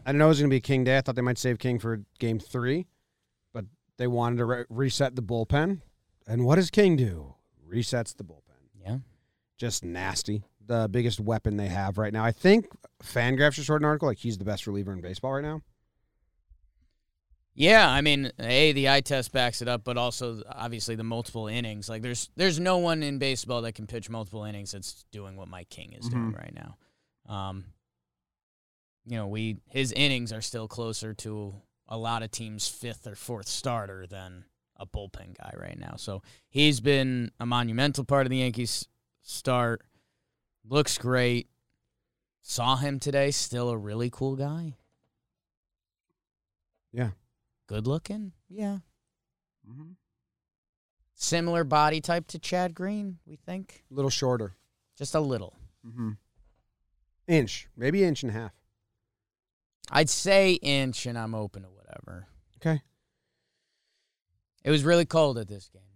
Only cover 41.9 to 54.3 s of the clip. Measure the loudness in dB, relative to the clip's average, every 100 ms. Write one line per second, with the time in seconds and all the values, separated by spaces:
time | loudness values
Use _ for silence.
41.9 | _ _ _ _ _ -10 -2 2 2 0
42.9 | -2 0 2 2 0 -4 -2 -2 -2 -4
43.9 | -4 -4 -2 -4 -2 -4 -6 -8 -12 _
44.9 | _ _ _ _ _ _ _ _ _ _
45.9 | _ _ _ _ _ _ _ _ _ _
46.9 | -4 -4 -6 _ _ _ _ -8 -6 -2
47.9 | -2 -4 -8 -10 -14 _ -6 -6 -6 -10
48.9 | _ _ _ _ _ _ _ -20 -20 -20
49.9 | -20 _ _ _ _ _ _ _ _ _
50.9 | _ _ -8 -4 -2 0 0 2 4 4
51.9 | 2 0 -2 -2 -12 -4 -2 -2 -4 -6
52.9 | -6 -8 -12 -18 -20 -12 -12 -12 -20 _
53.9 | -2 0 0 0